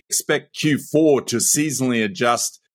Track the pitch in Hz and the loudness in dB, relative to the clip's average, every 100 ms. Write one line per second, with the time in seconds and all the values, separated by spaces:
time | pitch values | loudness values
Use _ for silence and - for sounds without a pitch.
0 | - - - 147 - - 156 135 - 151 | -4 -6 -2 -4 -4 -4 -2 -2 0 2
1 | 160 135 - 117 - 151 156 127 131 117 | 4 2 0 -2 0 0 -2 -2 -2 0
2 | 107 92 120 117 - - _ | -2 0 0 0 -4 -10 _